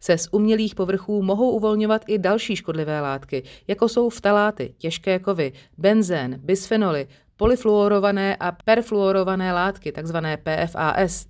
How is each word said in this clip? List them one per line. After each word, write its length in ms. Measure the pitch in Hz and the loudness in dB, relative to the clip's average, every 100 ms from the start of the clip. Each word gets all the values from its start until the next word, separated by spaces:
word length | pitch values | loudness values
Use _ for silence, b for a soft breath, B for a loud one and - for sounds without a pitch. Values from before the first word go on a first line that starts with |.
se 180 | - 165 | 0 0
z 100 | - | 2
umělých 420 | 202 214 220 214 | 0 2 2 0
povrchů 480 | - 185 190 - 208 | -2 -2 -2 -2 -2
mohou 280 | 190 202 254 | 0 2 2
uvolňovat 520 | 226 214 214 214 220 - | 2 0 0 0 0 0
i 120 | 214 | 0
další 380 | 185 220 - 185 | 2 0 -2 -6
škodlivé 440 | - 160 151 151 | -4 -4 -4 -4
látky, 420 | 143 139 - 135 B B - | -4 -6 -6 -8 B B -6
jako 200 | 202 226 | 0 2
jsou 200 | 240 240 | 2 0
ftaláty, 640 | - 202 208 208 208 123 - | 0 2 4 2 -2 -10 -6
těžké 400 | 160 - 196 185 | -8 -4 -2 -2
kovy, 340 | 190 175 139 B B - | 0 -2 -2 B B 0
benzén, 640 | 190 220 180 165 127 135 | 4 4 2 -2 -4 -8
bisfenoly, 640 | 143 190 - 220 196 147 135 b b - | -2 -2 0 0 2 -2 -6 b b -2
polyfluorované 1000 | 220 247 220 208 202 202 202 196 196 - | 0 2 2 4 4 4 2 0 -2 -2
a 160 | 175 - | -4 -4
perfluorované 880 | - 226 226 208 190 196 190 185 185 | 2 2 2 0 2 2 0 0 0
látky, 400 | 175 190 190 151 | 0 -2 -4 -10
takzvané 440 | 147 160 165 160 151 | -10 -6 -4 -4 -6
P 200 | 160 156 | -4 -2
F 140 | 165 - | -4 -2
A 180 | 156 - | -2 0
S, 300 | 185 - | 0 -2